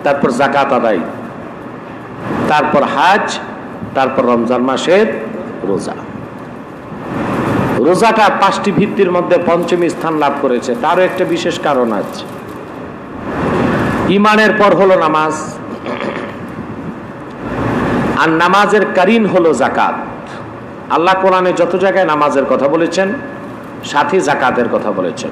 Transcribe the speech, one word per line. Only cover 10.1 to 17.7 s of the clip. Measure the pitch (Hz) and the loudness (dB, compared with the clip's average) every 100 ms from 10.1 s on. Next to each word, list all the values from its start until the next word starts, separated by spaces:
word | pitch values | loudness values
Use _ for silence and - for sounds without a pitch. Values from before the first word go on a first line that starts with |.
| 156 | 0
লাভ | 143 139 | 0 0
করেছে, | 131 123 123 117 | 0 0 -2 -2
তারও | 147 175 | 2 2
একটা | 185 180 | 2 0
বিশেষ | 175 170 180 160 | -2 0 -2 -2
কারণ | 156 135 117 | 0 2 2
আছে। | 104 - - - - - - - - - - - - - - - - - - - - - | 0 -4 -10 -12 -14 -14 -14 -14 -12 -12 -14 -14 -10 -8 -4 -2 0 0 0 -2 -2 2
ঈমানের | 196 208 214 220 214 | 4 4 6 4 6
পর | 208 175 | 4 6
হলো | 190 185 | 6 6
নামাজ, | 160 156 156 143 - - - - - - - - - - - - - - - - - - - - - - - | 4 2 0 -2 -8 -10 -12 -10 -8 -6 -6 -6 -10 -12 -12 -12 -10 -10 -10 -12 -14 -14 -14 -10 -6 -4 -2